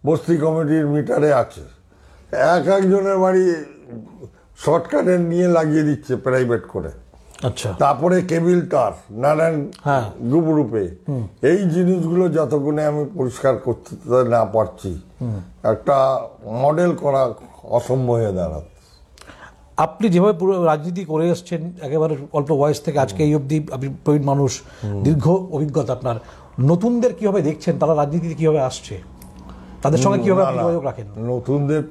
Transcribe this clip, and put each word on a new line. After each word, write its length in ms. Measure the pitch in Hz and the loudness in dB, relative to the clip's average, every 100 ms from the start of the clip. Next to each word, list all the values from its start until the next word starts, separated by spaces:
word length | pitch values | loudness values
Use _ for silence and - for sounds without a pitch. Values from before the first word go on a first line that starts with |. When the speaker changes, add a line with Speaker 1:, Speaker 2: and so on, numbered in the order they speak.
| 139 | 0
Speaker 1:
বস্তি 320 | 160 - 165 | -2 0 0
কমিটির 500 | 160 160 156 160 147 | 2 0 0 0 2
মিটারে 460 | 147 135 247 151 | -2 0 0 4
আছে। 280 | 135 113 - - - _ _ - - - | 2 0 -6 -20 -20 _ _ -20 -20 -10
এক 360 | - 139 175 147 | 0 2 2 4
একজনের 500 | 196 190 196 196 190 | 2 4 2 2 2
বাড়ি 380 | 185 185 185 165 143 139 135 117 - - - _ _ - | 4 4 2 0 -6 -18 -18 -18 -16 -20 -20 _ _ -6
শর্টকাটে 600 | - 165 165 294 247 180 | 0 0 2 0 2 2
নিয়ে 300 | 170 170 180 | 2 2 2
লাগিয়ে 360 | 170 156 156 | 2 2 2
দিচ্ছে 320 | 151 139 - 120 | 2 -2 -4 -4
প্রাইভেট 500 | 131 131 123 117 - | 0 0 2 -2 -4
করে। 240 | 104 80 - - - - - | -8 -8 -12 -20 -20 -20 -6
Speaker 2:
আচ্ছা। 300 | 131 - 107 90 | -6 -4 -8 0
Speaker 1:
তারপরে 420 | 143 143 165 185 | 0 2 0 0
কেবল 400 | 180 165 170 180 | 0 0 2 2
তার 300 | 151 143 110 92 - | 2 0 0 -4 -16
নারায়ণ 600 | 104 135 156 165 156 143 - | -2 0 2 0 0 -6 -8
Speaker 2:
হ্যাঁ। 280 | 147 139 107 - | -2 -2 -2 -6
Speaker 1:
গ্রুপে। 760 | 120 147 160 151 127 110 90 82 - | 0 0 2 2 0 -2 -4 -8 -8
Speaker 2:
হুম। 200 | 135 107 - | -6 -6 -2
Speaker 1:
এই 280 | 131 180 185 | 2 2 2
জিনিসগুলো 600 | 165 180 185 165 175 180 | 2 2 2 0 2 2
যতক্ষণে 560 | 156 147 147 143 151 151 | 2 0 0 0 0 0
আমি 200 | 147 147 185 | -2 -6 -4
পরিষ্কার 420 | 127 120 139 123 | -4 0 0 0
করতে 720 | - - - - - 123 123 | -2 -6 -8 -18 0 2 4
না 160 | 117 107 | 2 2
পারছি, 540 | 110 107 - 98 82 - - | 0 -2 -4 -10 -10 -14 -10
Speaker 2:
হুম। 200 | 123 104 87 - | -8 -8 -10 -6
Speaker 1:
একটা 560 | 113 107 - 139 135 127 113 - 113 | -2 -2 0 2 2 0 -6 -14 -10
মডেল 500 | 113 139 156 180 139 | -2 0 2 0 0
করা 380 | 143 135 127 110 - - | 0 0 0 -4 -16 -20
অসম্ভব 500 | - 117 - 127 123 | -2 -2 0 -2 2
হয়ে 180 | 117 110 | 0 0
দাঁড়াচ্ছে। 480 | 92 82 78 76 - _ _ - - - - - - - - | -2 -4 -6 -12 -20 _ _ -20 -20 -20 -20 -20 -20 -12 -2
Speaker 2:
আপনি 320 | 156 - 214 | -2 0 2
যেভাবে 240 | 175 202 | 4 4
পুরো 320 | 175 190 190 170 | 2 2 2 2
রাজনীতি 400 | 151 156 175 165 | 2 -2 -8 -4
করে 240 | 156 170 | 0 0
এসছেন 420 | 170 - 170 151 - | 0 -4 -8 -8 -10
একেবারে 340 | 143 156 156 151 139 | -4 -2 0 -2 -4
অল্প 180 | 156 139 | -4 0
বয়স 300 | 147 147 143 | 2 2 0
থেকে 180 | - 143 | -2 0
আজকে 240 | 131 95 | -2 0
এই 120 | 151 151 | 0 0
অবধি, 320 | 135 156 151 | 0 -4 -4
আপনি 240 | 127 135 135 - | -8 -8 -4 0
প্রবীণ 180 | 147 | 2
মানুষ, 380 | 139 139 135 - - - | 2 0 0 -2 -14 -10
Speaker 1:
হুম। 200 | 107 101 | -6 -2
Speaker 2:
দীর্ঘ 260 | 117 156 123 | 2 2 2
অভিজ্ঞতা 640 | 190 185 143 151 139 123 | 2 0 -4 -2 -2 -2
আপনার, 220 | 127 127 113 - - - - | -4 -4 -6 -10 -20 -14 0
নতুনদের 540 | 131 175 226 240 240 | 2 2 2 2 0
কিভাবে 280 | - 208 196 | 0 0 0
দেখছেন, 380 | 151 151 - 139 | 0 -2 -4 0
তারা 160 | 151 156 | 2 2
রাজনীতিতে 380 | 143 165 165 | 0 -2 -4
কিভাবে 260 | 147 160 151 | 0 2 2
আসছে, 420 | 131 - - 98 - - - - - - - - | 0 -4 -12 -14 -14 -20 -20 -20 -20 -20 -20 -4
তাদের 160 | 135 160 | 0 2
সঙ্গে 200 | 196 196 | 2 2
Speaker 1:
হুম, 60 | |
Speaker 2:
কিভাবে 180 | - 185 | 2 2
Speaker 1:
না, 60 | 185 | 2
Speaker 2:
আপনি 100 | 127 | 2
Speaker 1:
না। 60 | |
Speaker 2:
যোগাযোগ 200 | 117 170 | 0 0
রাখেন? 240 | 139 120 104 101 | -4 -8 -14 -8
Speaker 1:
নতুনদের 680 | 117 127 123 143 143 156 151 | -4 -4 -2 0 0 -2 0